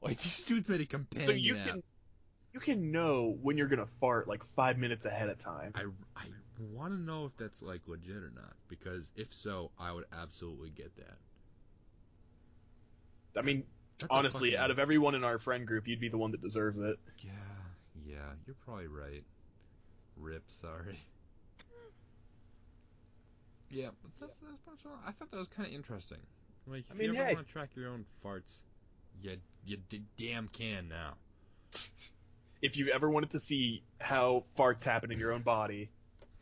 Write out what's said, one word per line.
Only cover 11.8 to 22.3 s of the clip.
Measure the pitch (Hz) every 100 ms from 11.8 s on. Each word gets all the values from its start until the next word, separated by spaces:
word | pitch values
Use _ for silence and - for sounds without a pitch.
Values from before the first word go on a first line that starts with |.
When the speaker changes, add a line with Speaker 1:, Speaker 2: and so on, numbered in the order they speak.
| - - - - - - - - - - - - - - - 110
Speaker 2:
I |
mean, | 135 135 - - - -
Speaker 1:
That's | 175
a |
Speaker 2:
honestly, | 135 139 131 123
Speaker 1:
fucking | 120
Speaker 2:
out | 131
of | 131
everyone | 143 151 143 135
in |
our | 123 117
friend | 131 123 113
group, | 110 110
you'd | 117
be | 117
the | 110
one | 110
that | -
deserves | 92 110 107 104
it. | 104 - - -
Speaker 1:
Yeah, | 98 101 101 101 90 87 - 78 76
yeah, | 73 71 76 127
you're | 135 123
probably | 104 82
right. | 73 71 73 - - - - - - - - - -
rip, | 78 80 -
sorry. | - 82 80 92 76
<laughs> | - - - - - - - 480 453 - - - -